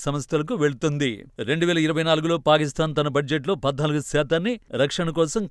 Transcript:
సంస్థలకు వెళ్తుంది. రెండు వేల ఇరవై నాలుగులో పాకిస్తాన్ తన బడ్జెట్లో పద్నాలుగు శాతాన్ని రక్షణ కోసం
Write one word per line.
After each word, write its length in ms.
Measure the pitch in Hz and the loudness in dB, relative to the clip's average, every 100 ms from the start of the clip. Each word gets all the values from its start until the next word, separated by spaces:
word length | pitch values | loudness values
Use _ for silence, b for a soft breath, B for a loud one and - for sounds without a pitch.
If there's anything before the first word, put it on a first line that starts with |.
సంస్థలకు 500 | 147 143 - 156 151 226 | -2 -4 -2 -4 -2 0
వెళ్తుంది. 460 | 147 131 160 143 139 101 - - 110 | 0 0 -2 0 -2 -4 -10 -8 -4
రెండు 140 | 160 175 | 0 2
వేల 100 | 165 156 | 2 2
ఇరవై 180 | 160 160 | 2 2
నాలుగులో 280 | 156 160 170 151 | 2 2 0 4
పాకిస్తాన్ 440 | 156 151 - 160 147 | 4 2 0 -2 0
తన 120 | 147 135 | 0 0
బడ్జెట్లో 380 | 139 151 135 170 135 | 0 -2 -2 -2 -2
పద్నాలుగు 340 | 139 151 147 - | 0 0 0 0
శాతాన్ని 420 | 147 151 165 196 233 - 117 | -2 2 0 0 -4 -4 0
రక్షణ 260 | 147 - 170 165 | 0 0 -2 0
కోసం 240 | 160 220 196 | 0 0 -2